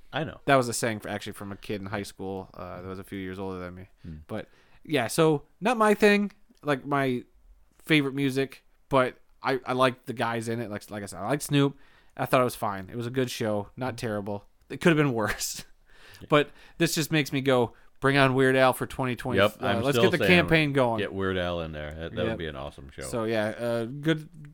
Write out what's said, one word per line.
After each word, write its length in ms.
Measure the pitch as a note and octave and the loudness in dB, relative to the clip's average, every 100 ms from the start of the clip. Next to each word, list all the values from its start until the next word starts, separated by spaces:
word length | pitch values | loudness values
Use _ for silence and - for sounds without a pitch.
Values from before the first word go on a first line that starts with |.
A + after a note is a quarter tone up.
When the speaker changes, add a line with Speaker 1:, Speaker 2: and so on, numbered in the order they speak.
Speaker 1:
<laughs> 80 | - | -10
I 120 | C3+ | -6
know. 160 | D3 - - | -6 -6 2
Speaker 2:
That 100 | C3+ | 4
was 120 | B2 | 4
a 40 | |
saying 260 | A2 A#2+ G#2+ | -2 -2 -4
for, 80 | - | -6
actually 240 | G2+ A2 | -8 -8
from 180 | G2 G2+ | -12 -12
a 40 | G2 | -12
kid 240 | - G#2 | -8 -8
in 60 | F#2+ | -6
high 160 | G#2 | -8
school, 460 | G2 - F#2+ F#2+ F#2 | -8 -10 -8 -8 -10
uh, 280 | - F2+ F2+ | -14 -14 -12
that 60 | F#2 | -12
was 100 | F#2+ | -12
a 60 | |
few 140 | F#2+ G2 | -10 -8
years 180 | F#2 F#2 | -8 -8
older 220 | F#2+ F#2 | -8 -8
than 140 | F2+ F2+ | -10 -12
me. 120 | F#2 _ | -18 _
Speaker 1:
Hmm. 120 | - D#2 - | -16 -16 -10
Speaker 2:
But, 220 | G#2+ - _ _ - | -12 -12 _ _ -20
yeah, 220 | - C#3+ A2+ | -4 -2 0
so 360 | - D#3+ D3+ - _ | 2 2 2 -4 _
not 160 | G3+ A#3 | -2 2
my 180 | G#3+ | 2
thing. 380 | G#3 G#3+ G3+ G3+ - - _ | 6 6 4 0 -6 -20 _
Like, 200 | D3 C3+ | -2 -2
my 380 | C3 C#3+ C3+ B2 - _ - - _ _ | 0 0 0 -2 -6 _ -20 -20 _ _
favorite 300 | - D#3 C#3 | 2 2 2
music, 500 | C3+ C#3 C3 C3 - _ _ _ | 0 0 0 -2 -6 _ _ _
but 260 | C3+ B2+ - _ _ | 2 4 -2 _ _
I, 160 | A#2 C3 | -2 -2
I 100 | - | -2
liked 320 | B2+ C3 B2 - | 2 2 2 -8
the 60 | |
guys 360 | A#2 A#2 A#2 A2+ | -4 -2 -2 -4
in 120 | A2+ | -6
it. 100 | A2 | -6
Like, 200 | G#2 - | -8 -8
like 140 | G#2 | -10
I 20 | G2+ | -10
said, 140 | F2 | -8
I 80 | G2+ | -4
liked 140 | D3+ | -4
Snoop. 320 | - C#3+ C#3 - - _ _ - | 0 2 2 0 -16 _ _ -8
I 100 | C3 | 0
thought 140 | C3+ | 2
it 40 | |
was 120 | B2 - | 2 0
fine. 320 | A2 G2 F#2+ | -6 -6 -8
It 60 | A#2+ | -8
was 100 | A#2+ | -4
a 40 | |
good 200 | B2 B2 | -2 -2
show. 380 | - A2+ G#2 G2 - | -2 -2 -2 -4 -8
Not 200 | B2+ A#2+ | -8 -6
terrible. 480 | A#2 G#2 G2+ G2+ - _ _ | -6 -4 -6 -8 -12 _ _
It 120 | C#3 | 0
could 100 | F3 | 4
have 60 | D3+ | 4
been 140 | C#3+ | 2
worse. 500 | A2+ G#2 - - - - | 0 -2 -2 -6 -8 -14
<laughs> 60 | - _ - - - | -20 _ -20 -20 -20
Speaker 1:
Yeah. 60 | - | 2
Speaker 2:
But 220 | D3+ C#3+ - - - | 2 2 -6 -20 -2
this 160 | E3 | 0
just 160 | E3+ D3 | 0 0
makes 220 | D#3 C#3 | 0 0
me 80 | C#3 | 0
go, 320 | C3+ B2+ A2+ - - - | 2 4 2 -2 -20 -2
"Bring 180 | C3+ C#3 | 2 4
on 180 | C3+ | 4
Weird 200 | C3 C3 | 6 4
Al 180 | C3 C3 | 6 4
for 140 | B2 B2 | 4 -4
twenty 300 | - C3 A#2 | -4 -4 -4
twenty." 220 | C3 F#2+ | -2 4
Speaker 1:
Yep, 160 | G#2 - | 4 2
Speaker 2:
Uh, 60 | F#2+ | -2
Speaker 1:
I'm 160 | A2 | 0
Speaker 2:
let's 160 | B2+ B2+ | 2 4
Speaker 1:
still 100 | F#3 | 4
Speaker 2:
get 100 | F3 | 4
the 60 | - | 4
Speaker 1:
saying 120 | F3 | 4
Speaker 2:
campaign 340 | E3+ E3 D3+ | 6 4 4
going. 280 | C#3 B2 A2 | 2 2 0
Speaker 1:
get 120 | G2 | -2
Weird 240 | F#2+ F#2+ F#2 | -2 0 0
Al 260 | F2 F2 | -2 -2
in 100 | D#2+ | -6
there. 200 | D2+ D2+ D#2+ | -8 -10 -8
That, 160 | E2 | -8
that 20 | - | -4
Speaker 2:
Yep. 120 | G#2+ | -4
Speaker 1:
would 100 | A2 | -4
be 80 | D#2+ | -6
an 80 | |
awesome 360 | C2+ C#2+ - C#2 | -8 -12 -12 -16
show. 100 | - | -12
Speaker 2:
So, 220 | C2+ A#2+ | -8 -4
yeah, 220 | A2 A2 G#2+ G2+ | -2 -2 -2 -4
uh, 260 | A#2+ A#2 A#2 | -4 -4 -4
good, 420 | C#3+ D3+ D#3+ D#3 - - | -4 -2 -2 -4 -18 -20